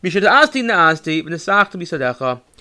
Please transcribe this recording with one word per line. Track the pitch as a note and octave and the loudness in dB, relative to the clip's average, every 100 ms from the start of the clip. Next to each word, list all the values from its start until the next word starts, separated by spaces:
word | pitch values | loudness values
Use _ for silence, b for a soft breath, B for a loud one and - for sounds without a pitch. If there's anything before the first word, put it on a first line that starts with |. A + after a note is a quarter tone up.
"Mishad | - G3 | -4 0
asti | G#3 C4 D4+ C4+ | 2 4 2 0
na'asti, | A#3 F#3 D#3+ D#3+ E3 D#3 | 0 2 4 2 -2 -4
v'nesachta | D#3 E3 - G3+ G3 | -6 -8 0 0 0
bisadecha." | F#3 E3+ D#3 B2+ A#2+ C3 B2 _ b | -6 -10 -4 -4 -4 -6 -6 _ b